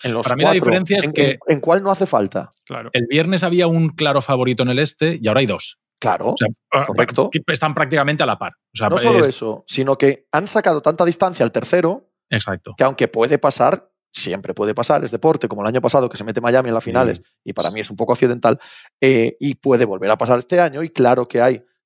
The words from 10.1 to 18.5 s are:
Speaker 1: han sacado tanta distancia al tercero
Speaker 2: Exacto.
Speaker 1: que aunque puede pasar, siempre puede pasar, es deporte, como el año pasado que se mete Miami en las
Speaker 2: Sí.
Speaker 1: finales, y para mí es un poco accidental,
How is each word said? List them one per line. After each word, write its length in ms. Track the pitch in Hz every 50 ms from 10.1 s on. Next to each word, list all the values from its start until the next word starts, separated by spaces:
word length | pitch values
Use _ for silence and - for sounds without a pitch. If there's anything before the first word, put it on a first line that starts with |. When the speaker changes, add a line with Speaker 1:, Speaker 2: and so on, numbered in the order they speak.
| 139 - _ -
Speaker 1:
han 160 | - 151 190
sacado 360 | 202 - 220 202 180 160 147
tanta 220 | - 151 165 - 180
distancia 360 | 175 165 - 196 185 175 - 123
al 80 | 117
tercero 580 | - 117 107 - - 110 127 165 196 269 _ _ _ _ _ -
Speaker 2:
Exacto. 460 | 120 110 - 104 95 90 - - -
Speaker 1:
que 60 | - 131
aunque 220 | 135 135 - 127 -
puede 300 | - 113 113 123 - -
pasar, 500 | - 143 - - 127 135 - - _ _ _ _ _ _
siempre 400 | - - - 95 90 98 95 -
puede 220 | 90 - 104 107 104
pasar, 300 | - 120 - 151 143 -
es 60 | 113
deporte, 340 | 117 113 - 160 151 147 - 101
como 140 | 110 101
el 60 | 101 107
año 120 | 120 127
pasado 280 | 120 127 - 139 127 117
que 80 | -
se 80 | - 101
mete 160 | 113 101 120
Miami 280 | 117 120 123 131 131 120
en 60 | 113
las 80 | 113 -
Speaker 2:
Sí. 60 | 117
Speaker 1:
finales, 320 | 117 123 131 113 110 - - _ _ _ -
y 80 | -
para 180 | 95 - - 87
mí 100 | 98 110
es 80 | 104 -
un 60 | 104
poco 180 | 95 113 104 123
accidental, 440 | - 131 123 120 120 - 117